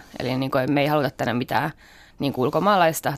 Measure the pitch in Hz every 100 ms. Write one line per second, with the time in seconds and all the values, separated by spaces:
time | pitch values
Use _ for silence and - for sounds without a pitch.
0 | - - 127 127 131 131 131 143 143 151
1 | 131 - 127 120 - 110 156 - - -
2 | - - 139 123 127 156 196 196 165 156
3 | -